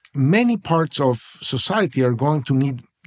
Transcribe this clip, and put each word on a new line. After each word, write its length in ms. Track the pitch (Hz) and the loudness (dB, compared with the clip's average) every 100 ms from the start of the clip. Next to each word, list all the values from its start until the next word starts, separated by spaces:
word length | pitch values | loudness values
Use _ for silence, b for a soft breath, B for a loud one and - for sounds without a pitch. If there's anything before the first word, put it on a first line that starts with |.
| - | -10
many 440 | 143 135 202 240 233 | -2 2 4 2 0
parts 420 | - 165 160 - | 0 0 0 0
of 380 | 135 120 - - | -2 -2 -8 -12
society 640 | - 127 - 214 196 135 | -6 -4 -2 0 0 0
are 100 | 127 | 0
going 280 | 113 139 151 | 0 0 0
to 120 | 120 | 0
need 280 | 131 139 123 - _ | 0 0 -4 -12 _